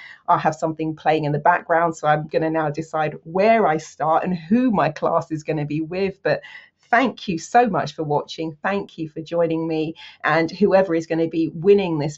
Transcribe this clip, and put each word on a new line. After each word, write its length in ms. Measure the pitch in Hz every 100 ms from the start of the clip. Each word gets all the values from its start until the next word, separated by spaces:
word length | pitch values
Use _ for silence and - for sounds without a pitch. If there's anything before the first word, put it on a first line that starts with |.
| - - -
I'll 120 | 170
have 160 | 160 156
something 400 | 160 156 160 151
playing 300 | 156 156 147
in 80 |
the 40 | 147
background, 580 | - - - 165 170 160
so 120 | 151
I'm 200 | 151 156
gonna 220 | 170 160
now 220 | 160 151
decide 440 | 147 151 156 151 151 160
where 420 | 180 208 226 180
I 100 | 156
start 460 | - - 156 160
and 120 | - 180
who 360 | 160 233 254
my 180 | 190 147
class 400 | 151 165 165 160
is 140 | 156
gonna 240 | 151 156 147
be 140 | 151
with. 380 | 160 180 196 -
But 180 | 160 143 - - - _ _
thank 380 | 233 254 - -
you 100 | 165
so 320 | - 240 240
much 240 | 160 143
for 80 | -
watching. 560 | 151 147 - - 160 160
Thank 340 | 190 202 196 -
you 100 | 156
for 140 | -
joining 460 | 151 170 170 165 165
me. 260 | 160 156 156 - -
And 260 | - 156 160
whoever 460 | 175 196 185 190 165
is 100 | 160
gonna 220 | 160 165
be 240 | 160 160
winning 460 | 165 180 202 185 156
this 180 | 147